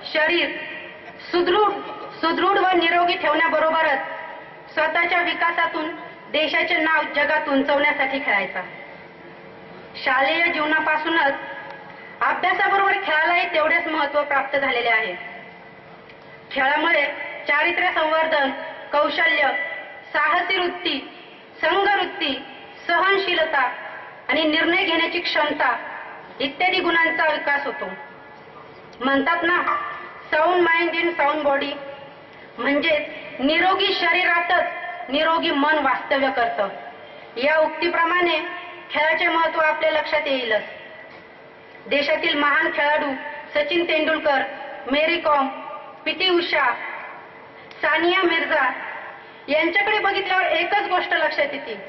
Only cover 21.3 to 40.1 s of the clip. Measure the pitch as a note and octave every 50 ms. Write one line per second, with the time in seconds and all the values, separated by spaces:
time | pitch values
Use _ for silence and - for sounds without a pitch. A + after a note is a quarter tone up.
21.3 | - - - - - - - D#4 F4 G4 G4 G4+ G4+ F#4+ F#4 - - - E4 D4
22.3 | C4 C4 - - - - - - - - - - E4+ - F#4 F#4+ G4 G4 F#4+ F#4
23.3 | F4 D#4+ D#4 D#4+ - C4+ - - - - - - - - - - - - - -
24.3 | B3+ D4+ D#4+ D4+ D4+ D#4+ D#4+ D#4+ F4 F#4 F#4+ E4+ E4 D#4+ E4 F4 E4+ F4 - -
25.3 | - D#4+ D4 D4 C#4+ - D4+ B3+ A#3 - - - - - - - - - - -
26.3 | - - C4 C#4 - - F4+ F#4 F#4 F4+ - F4 E4+ E4+ E4 D#4+ D#4+ E4+ E4 D#4
27.3 | D4+ - - D4 C#4+ C#4 C#4 C4+ A3 - G#3 F#3+ F#3+ - - - - - - -
28.3 | - - - - - - - - - - - - - - A#3+ C4+ C4+ C4+ - E4
29.3 | E4+ F4 E4+ E4+ F4+ E4 C4 - - - - - - - - - - - - -
30.3 | - D4+ D#4+ F4 F4+ F4+ E4+ E4 E4 E4+ E4+ E4+ D#4+ E4 E4+ E4+ E4+ - D4 C#4+
31.3 | D4+ D#4 C#4+ C#4+ C#4 C#4 C#4 C#4+ D4 - - - - - - - - - - -
32.3 | - - - - - - B3 C#4 C#4+ D4 D4 D#4+ D#4 D4 D4 - - - - -
33.3 | - - B3+ C#4+ D#4+ E4+ F4+ F#4 F#4+ F#4+ G4 G4 F#4 - F4 E4 E4+ F4+ F4+ F4
34.3 | E4+ F4 F4 F4 F4+ E4+ - - - - - - - - - - C4 D4+ D#4 D#4+
35.3 | E4 E4 C4+ E4+ E4+ C#4 C#4+ D4+ D#4 D4+ C#4 C4+ - - - - C#4+ C4+ C4+ C4
36.3 | C4 B3 A#3 A#3 - - G3+ G3 - - - - - - - - - - - -
37.3 | - A3+ C4 D4 D#4 D#4+ D#4 - - - E4+ F4 F4 E4 E4 E4 F#4 F4+ F4+ F4
38.3 | D#4+ D#4 F4 F4 F4 - - - - - - - - D4 D4+ D#4+ D#4+ D#4+ F4+ E4+
39.3 | D#4+ E4 E4 D#4+ D#4+ E4 D#4+ D#4 D4+ D#4 D#4 D#4 D#4 D4+ D4+ -